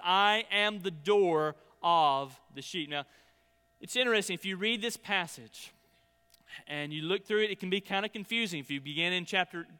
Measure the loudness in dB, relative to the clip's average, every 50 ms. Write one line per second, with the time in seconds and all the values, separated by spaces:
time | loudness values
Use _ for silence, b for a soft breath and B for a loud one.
0 | 0 4 4 6 6 6 4 4 0 0 0 2 2 2 0 -2 -4 -6 -6 -2
1 | 0 4 4 6 6 6 4 4 2 0 -2 b b b b b 0 4 4 6
2 | 6 4 4 2 0 -4 -10 -18 _ _ -16 -14 -12 -8 -6 -6 -6 -4 -6 -6
3 | -6 b b b b b b b b b b b b _ _ _ -14 -4 0 0
4 | 2 4 2 2 2 0 -4 -6 -6 -6 -6 -2 -2 -2 -2 -2 -2 -6 -6 -6
5 | -4 -2 -2 -2 -2 -4 -8 -14 -18 -18 -18 -20 -20 -20 -20 _ _ _ _ _
6 | _ _ _ _ _ _ _ _ B B B B B -8 -8 -6 -6 -6 -6 -6
7 | -2 -2 -2 -2 -2 -2 0 0 2 0 -2 -6 -4 -2 -2 -2 -2 -2 -2 -2
8 | -2 -2 -6 -10 -8 -4 -2 -2 -2 -2 -4 -6 -6 -6 -8 -8 -6 -6 -4 -2
9 | 0 0 0 -2 -2 -2 0 -2 -2 -2 -4 -10 -12 -12 -16 -10